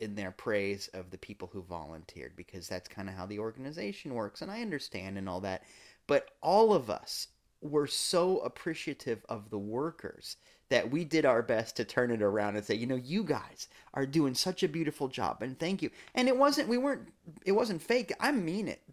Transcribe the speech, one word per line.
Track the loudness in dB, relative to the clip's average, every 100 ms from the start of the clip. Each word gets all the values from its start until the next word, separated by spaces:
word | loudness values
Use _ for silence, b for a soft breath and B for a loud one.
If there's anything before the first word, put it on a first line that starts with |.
in | -8
their | -6 -8
praise | -6 0 0 0 -2 -8
of | -12 -12
the | -14
people | -14 -12 -10
who | -10
volunteered, | -8 -8 -8 -12 -14 -14 -14 -14
because | -16 -14 -8
that's | -8 -8
kinda | -10 -10
how | -8 -8
the | -6
organization | -6 -8 -10 -8 -8 -8 -6
works, | -4 -6 -8
and | -10
I | -8
understand | -6 -6 -6 -8 -8 -6
and | -4
all | -4
that. | -4 -6 B B B B 0
But | 2 2 -4
all | 4 6 8
of | 6 2
us | -4 -6 -10 -10 _ _ _
were | -2 0 2
so | 0 0 2 4 2
appreciative | -2 -6 -6 -6 -6 -6 -4 -4 -4
of | -8 -4
the | -6
workers | -4 -2 -4 -6 -12 -10 -14 -14 b b 2
that | 2 4
we | 0
did | 2 4
our | 6 6
best | 4 2 0 -4
to |
turn | 0 2 2
it | 4
around | 4 4 2 0
and | 0
say, |
"You | 0 0
know, | -2
you | -2 -2
guys | 0 -2 -4 -14 -18 B B
are | -4
doing | 2 4 4
such | 2 0 0
a | 0
beautiful | 0 -2 -2 -4
job, | 0 -2 0
and | -6 -2
thank | -2 0
you." | -2 B B
And | 2 4
it | 6
wasn't, | 6 4 2
we | 2
weren't, | 2 -2 -6 _ -20 -4 2
it |
wasn't | 4 2 0
fake. | 0 0 0 -2
I | 0
mean | 2 0 -2 -4
it. | -6 -4